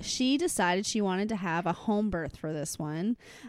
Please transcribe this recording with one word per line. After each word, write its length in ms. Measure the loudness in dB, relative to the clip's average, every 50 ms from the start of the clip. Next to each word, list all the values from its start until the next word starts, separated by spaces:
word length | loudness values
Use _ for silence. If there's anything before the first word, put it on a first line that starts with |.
she 360 | -6 -6 -2 0 2 4 4 4
decided 480 | 2 2 2 2 4 4 4 2 0
she 140 | 0 0 2
wanted 300 | 2 2 2 0 0 0
to 80 | -2 -2
have 280 | -2 0 0 0 2
a 60 | 0 0
home 360 | 0 0 2 2 2 2 2
birth 260 | 0 0 -2 -4 -6
for 160 | -6 -6 -4
this 260 | -2 -2 -4 -6 -6 -6
one, 380 | -4 -4 -2 -2 0 0 -2 -2 -6 -20 -20 -16 -18